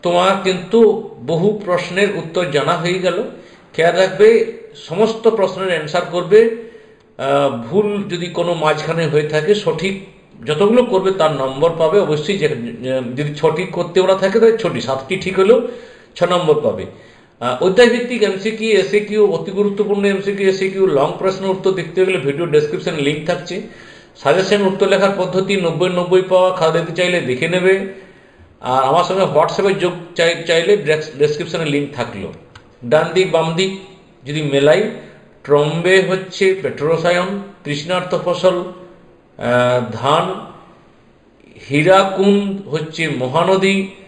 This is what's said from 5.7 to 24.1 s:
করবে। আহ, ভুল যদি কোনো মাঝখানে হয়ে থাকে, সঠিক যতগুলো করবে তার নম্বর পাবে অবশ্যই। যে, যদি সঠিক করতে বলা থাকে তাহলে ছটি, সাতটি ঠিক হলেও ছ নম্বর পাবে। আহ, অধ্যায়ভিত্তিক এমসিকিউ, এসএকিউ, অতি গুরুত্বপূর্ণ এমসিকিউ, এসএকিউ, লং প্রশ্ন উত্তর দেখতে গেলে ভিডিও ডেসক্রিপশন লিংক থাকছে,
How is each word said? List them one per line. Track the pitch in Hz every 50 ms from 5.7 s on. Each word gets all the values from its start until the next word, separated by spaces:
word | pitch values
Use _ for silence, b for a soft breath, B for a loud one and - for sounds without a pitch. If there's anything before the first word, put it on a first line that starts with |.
| 180 160 156 147 147 175 175 170
করবে। | 170 175 170 160 190 214 233 233 226 - - B B B B B B B B _ _ -
আহ, | - 135 139 139 143 139 120
ভুল | 117 117 117 156 196 214 208 208 202 202 -
যদি | 175 170 175
কোনো | 180 - 175 175 170 175
মাঝখানে | 160 151 156 151 147 - 151 165 165 165
হয়ে | 151 143 151 151 151
থাকে, | - 151 151 175 208
সঠিক | 202 - 170 156 156 165 196 196 196 - - - - _ _ _ - -
যতগুলো | 117 151 151 202 208 226 247 247
করবে | 233 190 185 190 190
তার | 190 185 160 151 151
নম্বর | 135 135 131 131 135 151 170 165 165
পাবে | 165 160 - 202
অবশ্যই। | 190 - 151 147 - - 202 -
যে, | - - - 120 117 120 117 - 120 127 131 131 127 117 127
যদি | 135 147 147 147
সঠিক | - - 160 - 160 185 -
করতে | - 175 170 - - 190 185
বলা | 185 190
থাকে | 185 185 196 196 226
তাহলে | 226 226 226 220
ছটি, | - 135 135 120
সাতটি | - - 135 131 - - -
ঠিক | - - 185 - 185
হলেও | 190 196 240 - 247 B B B B B B B B B B
ছ | - 175
নম্বর | 170 180 175 165 156 147 117
পাবে। | - 113 - 101 92 87 B B B B B B B B B B
আহ, | 117 123 127 - -
অধ্যায়ভিত্তিক | 185 190 233 247 233 233 240 247 247 254 226 214
এমসিকিউ, | 196 190 180 - 220 214 208 220 226
এসএকিউ, | 214 185 185 - - 208 208 208 208 214 208 190 170
অতি | 160 - -
গুরুত্বপূর্ণ | - 190 202 208 196 - 208 185 202 202 196
এমসিকিউ, | 202 196 185 - 196 202 196 202 190
এসএকিউ, | 190 190 190 190 190 190 190
লং | 185 156 135 139 156 - -
প্রশ্ন | 190 190 190 190 190 196
উত্তর | 185 190 - 190
দেখতে | 190 185 165 - - 190 185
গেলে | 185 190 175
ভিডিও | 143 143 139 143 170
ডেসক্রিপশন | 160 143 151 147 147 - 127 - 185 165
লিংক | 156 139 143 151 - -
থাকছে, | - 175 - - - 180 196 233 B B B B B B B B B